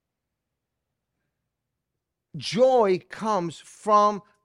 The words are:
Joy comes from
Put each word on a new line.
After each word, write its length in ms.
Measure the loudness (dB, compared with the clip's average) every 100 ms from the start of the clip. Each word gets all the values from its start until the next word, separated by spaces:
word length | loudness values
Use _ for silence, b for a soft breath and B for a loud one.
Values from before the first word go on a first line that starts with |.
| _ _ _ _ _ _ _ _ _ _ _ _ _ _ _ _ _ _ _ _ _ _ _ -14
Joy 640 | -6 0 2 4 2 0 -6
comes 500 | -10 -4 -4 -4 -10
from 640 | -20 -8 0 2 2 -2 b b